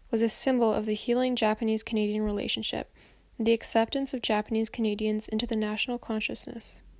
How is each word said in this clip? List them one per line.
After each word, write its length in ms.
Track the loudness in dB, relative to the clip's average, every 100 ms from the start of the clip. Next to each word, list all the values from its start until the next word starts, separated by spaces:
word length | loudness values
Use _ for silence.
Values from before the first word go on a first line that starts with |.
| -4
was 120 | 2
a 60 | 2
symbol 440 | 2 2 4 4
of 140 | 2 0
the 80 |
healing 400 | -2 0 2 2
Japanese-Canadian 880 | 2 2 2 2 0 0 0 2 2
relationship, 720 | 0 0 -2 -2 -4 -4 -6 -14 -20 -20 _ -2
the 160 | 2
acceptance 600 | 2 4 2 2 0 -2
of 80 | -4
Japanese 460 | 0 0 0 -2 -2
Canadians 580 | -2 -2 0 0 -2 -2
into 180 | -4
the 120 | -2 -2
national 420 | -2 -2 -4 -4
consciousness. 840 | -4 -4 -2 -6 -8 -10 -12 -14 -18 -20